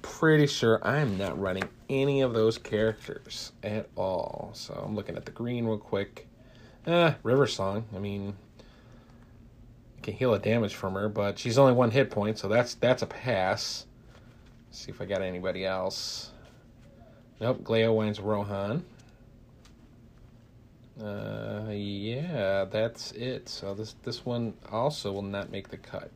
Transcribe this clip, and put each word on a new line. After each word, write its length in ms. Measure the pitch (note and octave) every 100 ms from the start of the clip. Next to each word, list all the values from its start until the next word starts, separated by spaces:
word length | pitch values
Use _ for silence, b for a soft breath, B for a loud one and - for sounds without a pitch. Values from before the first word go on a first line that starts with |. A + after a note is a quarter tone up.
Pretty 460 | - - D#3+ D#3 C#3+
sure 320 | - A#2 A2 -
I'm 300 | C#3 C#3 F#2+
not 200 | F#2+ -
running 280 | G2 F#2 F#2 - -
any 320 | C3+ C#3 C#3
of 120 | C3
those 240 | A#2 A2 A2
characters 920 | - G#2+ A2 G#2+ - - - - - -
at 260 | - G#2+ - -
all. 540 | F#2+ F#2 - - -
So 280 | - - -
I'm 140 | G2+ G#2+
looking 220 | G2+ -
at 80 | -
the 60 |
green 340 | - A#2+ B2 A2+
real 120 | G#2+
quick. 520 | - G2+ G2+ - - - B B B B -
Eh, 260 | E3+ E3+ -
River 220 | A2 C3 B2+
Song. 400 | - G2 G#2 A2 F#2+
I 40 |
mean, 360 | G2+ G2+ G2 G2 - - B B B B B B B B - - - - - -
I 40 |
can 120 | -
heal 200 | G2 B2+
a 60 | G2+
damage 360 | G#2 A#2 G2+ -
from 180 | F#2+ F#2+
her, 140 | G#2+
but 280 | G#2 G2+ G#2
she's 200 | B2 A#2
only 160 | C#3
one 180 | B2 A#2+
hit 180 | B2 C3
point, 300 | - G#2 G#2+
so 80 | G2
that's, 280 | A2+ A#2+ -
that's 260 | A#2+ B2
a 40 | A2
pass. 800 | - B2+ G2+ F#2 G2+ - - - - B B B B B B -
Let's 120 | -
see 120 | -
if 100 | -
I 40 | G2
got 160 | G2
anybody 440 | F#2 F2+ F#2 F2+ F#2+
else. 680 | F#2+ F#2 - - - - B B B - - - - - - - -
Nope, 240 | A2+ B2+
Gleowin's 560 | - A2+ A2+ A2 G#2+ G#2
Rohan. 680 | G2+ G#2 G2+ G2 G2+ C#3+ - B B B B - - - - - - - - - - - - - - - - -
Uh, 680 | G#2+ G#2 G#2 G#2+ A2 G#2+ A2
yeah, 960 | G#2 G2+ G2+ G#2 B2 E3+ D3 G2 G2 F#2+
that's 460 | G#2+ A2+ A#2 -
it. 360 | - B2 A#2+ -
So 240 | - G2
this, 220 | G2 A2 -
this 220 | - A#2 -
one 280 | A#2+ A#2 - -
also 400 | G#2+ C3+ D3 G#2
will 100 | G2
not 300 | G2 G2+ G2
make 180 | G2 -
the 80 | F#2
cut. 340 | - F#2+ -